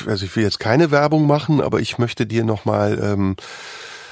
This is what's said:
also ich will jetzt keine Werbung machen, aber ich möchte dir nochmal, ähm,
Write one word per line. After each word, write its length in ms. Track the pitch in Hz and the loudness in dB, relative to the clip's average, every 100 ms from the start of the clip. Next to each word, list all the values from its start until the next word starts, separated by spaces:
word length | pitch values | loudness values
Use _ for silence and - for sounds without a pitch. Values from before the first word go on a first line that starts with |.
| - | -4
also 200 | 101 95 | -4 -2
ich 100 | 113 | 0
will 60 | |
jetzt 180 | 104 - | 0 0
keine 300 | 107 131 165 | 2 4 4
Werbung 360 | 143 147 156 147 | 4 2 2 4
machen, 360 | 147 - 143 | 2 2 0
aber 180 | - 117 | 2 0
ich 160 | 113 - | -2 -2
möchte 300 | 120 - 110 | -2 -2 -2
dir 180 | 113 | 0
nochmal, 540 | 113 107 110 104 104 107 | 0 -2 0 2 2 0
ähm, 340 | 104 101 95 95 - - - - - - - | 0 2 0 -2 -8 -16 -16 -16 -16 -18 -20